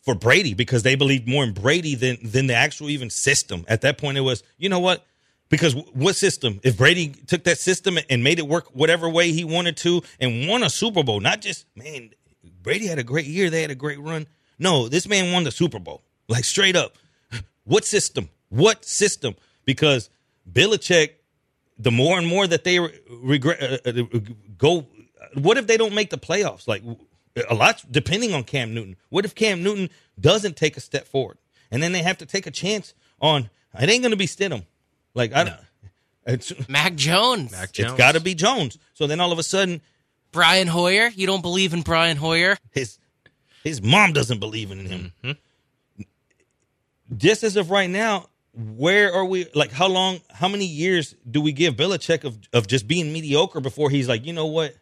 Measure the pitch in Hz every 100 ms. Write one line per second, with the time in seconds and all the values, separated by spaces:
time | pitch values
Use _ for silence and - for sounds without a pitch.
0 | - 104 117 160 175 95 123 123 120 135
1 | 139 135 117 143 123 95 113 170 160 127
2 | 127 120 117 120 135 117 147 - 151 147
3 | 120 - 135 135 - 90 85 113 135 143
4 | 143 139 131 120 _ _ 190 180 180 175
5 | _ _ _ _ _ 156 170 127 - 131
6 | 165 - 196 - 123 98 131 107 135 175
7 | 156 139 - 175 175 160 180 180 196 170
8 | - 123 127 170 147 165 - 131 156 170
9 | 165 165 175 165 165 165 175 156 175 175
10 | - - 127 117 151 240 196 - 233 196
11 | 135 104 117 214 208 180 _ - 139 143
12 | 113 _ _ _ 85 90 90 185 214 156
13 | 120 147 143 165 185 165 156 131 147 143
14 | 151 160 151 _ _ _ 180 151 117 156
15 | 190 202 180 180 151 - 175 113 80 73
16 | _ _ - 120 120 - 196 180 131 _
17 | _ _ _ 117 - _ - 196 - 208
18 | - - 87 _ _ 110 202 214 - -
19 | 202 - 127 95 _ _ - 127 156 131
20 | - _ _ _ - 90 190 208 - 175
21 | 151 _ _ _ _ _ _ - 117 117
22 | 147 185 170 180 190 165 180 180 170 -
23 | _ 120 127 147 135 170 135 131 123 120
24 | 120 117 104 110 104 101 147 175 139 -
25 | - _ - 139 151 254 214 226 220 208
26 | 208 156 - 185 180 95 - 101 117 113
27 | _ _ _ 120 - 110 156 226 - 135
28 | - 190 240 156 110 139 113 113 98 92
29 | _ 170 202 - 220 180 185 208 180 _
30 | _ - 135 214 202 151 156 - - 139
31 | - 139 123 - _ _ _ 120 165 180
32 | 170 190 156 196 185 - 185 214 - _
33 | _ _ 147 147 117 _ _ - 147 240
34 | 247 208 190 - 196 123 90 _ _ _
35 | _ 120 117 139 175 - _ _ 98 _
36 | _ _ - 120 - 180 127 139 170 160
37 | 139 180 240 233 123 92 92 - 113 131
38 | 127 160 170 175 202 254 139 - _ _
39 | 147 156 180 170 156 190 190 165 _ _
40 | _ _ _ 170 165 190 180 170 175 196
41 | 233 196 190 190 175 185 190 170 160 165
42 | 165 147 160 165 180 196 _ 135 123 -
43 | _ _ _ _ _ _ 151 143 101 180
44 | 196 147 117 113 107 110 101 95 95 90
45 | 90 _ 123 147 _ _ _ _ _ -
46 | - _ _ _ _ _ _ _ _ _
47 | _ 117 156 214 226 196 165 196 185 190
48 | 226 196 - _ _ 117 110 110 156 202
49 | 202 180 185 185 170 147 143 131 190 185
50 | 190 180 _ - 180 202 190 147 175 180
51 | 147 _ 120 139 151 143 170 117 160 180
52 | - 165 139 110 - 117 98 127 107 170
53 | 156 160 156 139 185 160 131 127 147 143
54 | 123 113 143 170 156 160 151 -